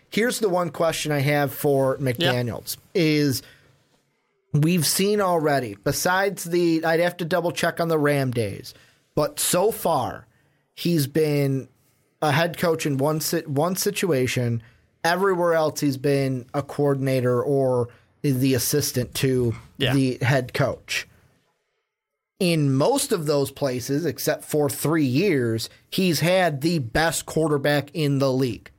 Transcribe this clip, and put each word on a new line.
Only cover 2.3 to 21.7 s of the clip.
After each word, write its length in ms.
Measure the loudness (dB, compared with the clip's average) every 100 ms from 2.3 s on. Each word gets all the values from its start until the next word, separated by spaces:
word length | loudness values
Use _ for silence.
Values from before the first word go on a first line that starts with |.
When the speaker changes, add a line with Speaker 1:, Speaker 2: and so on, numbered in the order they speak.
| 0 -2 -6 -10 -14 _
Speaker 1:
is 480 | 0 2 2 2 -2 -6 -20 _ _ _ _ _ _ _ _ _
we've 340 | 0 2 2 0
seen 360 | 0 0 2
already, 560 | 2 2 2 0 -2 -4 -4
besides 580 | -2 0 2 0 -2
the, 400 | -2 0 2 2
I'd 160 | 2 2
have 160 | 0 -2
to 80 | -2
double 280 | -2 -2
check 260 | -2 -2 -2
on 80 | 0
the 100 | 2
Ram 340 | 2 2 0
days, 420 | -2 -4 -6 -14 -20 _ _ _ -2
but 240 | -2 -2
so 320 | 0 2 2
far 560 | 0 0 0 0 -6 -14 _ _ _ _ -6
he's 320 | 0 0 0
been 640 | 0 2 2 0 -2 -6 _ _ _ _ _
a 120 | 0
head 240 | 2 0 0
coach 280 | -2 0 -2
in 120 | 0
one 240 | 0 0
si-, 220 | -2 -4 -2
one 320 | -2 0 0
situation. 840 | -4 -2 0 0 0 0 -2 -4 -8 _ _ _
Everywhere 500 | -2 2 2 2 2
else 260 | 2 0 0
he's 180 | -2 -2
been 480 | 0 0 0 -4 -6
a 80 | -6
coordinator 800 | -6 -2 0 0 0 0 2 0
or 460 | 2 2 2 2 -2 -6 _ _
the 320 | -2 2 2
assistant 600 | 2 0 0 0 -2 -4 -2
to 400 | 0 2 0 -2 -10 -4
Speaker 2:
Yeah. 160 | 0
Speaker 1:
the 240 | 2 0 0
head 320 | 0 0 0
coach. 540 | -2 -2 -2 -6 -8 -8 _ _ _ _ _ _